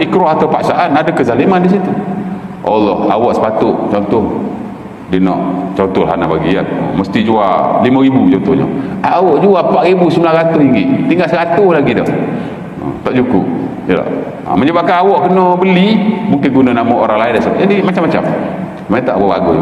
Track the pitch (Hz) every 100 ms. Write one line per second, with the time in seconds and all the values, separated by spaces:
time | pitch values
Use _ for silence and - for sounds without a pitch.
0 | 160 185 165 156 156 151 - - 175 143
1 | 160 147 123 - 190 185 180 196 - -
2 | - - - - - - - 110 107 92
3 | - 107 117 - 107 - 113 - 87 101
4 | 98 113 95 - - - - - - -
5 | - 95 95 87 - - - - 95 98
6 | 82 87 85 85 80 95 - - 82 80
7 | 98 120 110 110 98 80 - - 113 135
8 | 135 - - - - 139 - - - -
9 | - 170 180 139 196 185 160 - 175 185
10 | 170 160 165 165 165 160 139 113 90 -
11 | - 170 165 175 170 175 196 156 131 101
12 | - - - - - - - - 71 -
13 | - 127 123 95 90 82 - - - 92
14 | - - - - - - 139 170 170 180
15 | 190 196 180 185 180 180 190 180 202 226
16 | 208 - - 277 147 131 123 120 117 120
17 | 113 107 117 110 - - 196 202 190 185
18 | 165 - 156 - - - - - - 117
19 | 127 95 98 90 90 80